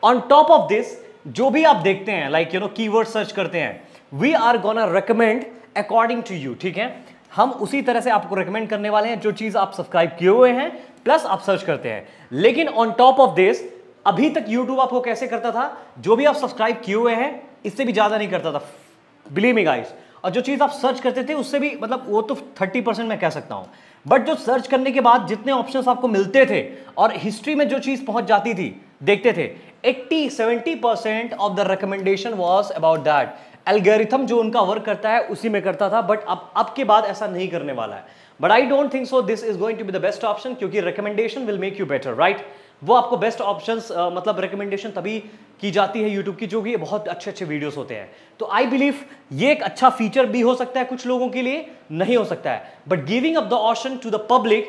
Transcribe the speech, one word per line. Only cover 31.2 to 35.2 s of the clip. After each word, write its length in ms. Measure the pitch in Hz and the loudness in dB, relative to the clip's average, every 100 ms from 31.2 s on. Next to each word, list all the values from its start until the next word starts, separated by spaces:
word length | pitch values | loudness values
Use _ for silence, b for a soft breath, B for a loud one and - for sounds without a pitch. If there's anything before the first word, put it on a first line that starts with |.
| 240 | -6
of 180 | 240 202 | -4 -2
the 140 | 190 190 | 0 -2
recommendation 720 | 190 196 196 190 196 196 214 | -2 -2 -4 -2 -2 -2 -4
was 280 | 175 190 202 | 0 2 0
about 280 | - 160 160 | 0 2 2
that। 280 | 143 147 120 - B B - | 2 2 0 -6 B B -2
एल्गोरिथम 580 | 208 185 214 214 262 254 | 2 4 4 2 0 0
जो 140 | 240 | 0
उनका 220 | 220 240 | 0 0
वर्क 220 | 190 214 | 0 0
करता 260 | 220 202 214 | -4 -4 0
है, 120 | 233 | 0